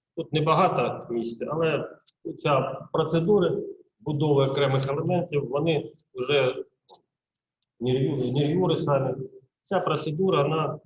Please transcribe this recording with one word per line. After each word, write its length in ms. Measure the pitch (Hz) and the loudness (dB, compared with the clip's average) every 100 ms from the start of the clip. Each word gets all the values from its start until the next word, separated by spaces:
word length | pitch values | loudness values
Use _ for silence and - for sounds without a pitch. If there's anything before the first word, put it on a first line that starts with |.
| _ - | _ -10
Тут 160 | 156 | -2
небагато 800 | 156 156 160 185 156 120 - - | 0 2 4 4 2 -2 -4 -6
місця, 320 | 117 113 - - | -4 -4 -6 -6
але 420 | 156 165 139 - - - _ - - | -2 0 -2 -6 -12 -20 _ -14 -6
ця 460 | - 135 - - - | 0 2 0 -6 -4
процедура 640 | 160 156 165 170 208 170 - - - _ _ | -2 0 2 4 4 4 0 -6 -12 _ _
будови 460 | 156 143 151 139 135 | -6 0 2 4 2
окремих 460 | 143 135 135 139 | 2 2 2 0
елементів, 560 | 147 165 180 165 147 120 | -2 0 -2 0 -2 -2
вони 440 | 143 170 147 - - _ | 0 0 0 -2 -12 _
вже 500 | 127 127 143 123 - - _ - - _ _ _ _ _ _ _ _ | -8 0 2 2 -2 -10 _ -20 -20 _ _ _ _ _ _ _ _
нервю-, 520 | 123 131 156 135 123 | -2 0 0 0 -2
нервюри 440 | 135 151 180 175 156 | 0 0 2 2 0
самі. 380 | 147 135 123 127 - - _ _ | 2 0 0 -4 -10 -16 _ _
Ця 160 | _ 190 | _ -2
процедура, 640 | 180 151 160 151 190 151 | 0 -2 -4 -2 2 2
вона... 360 | 147 156 156 - | 2 0 -2 -6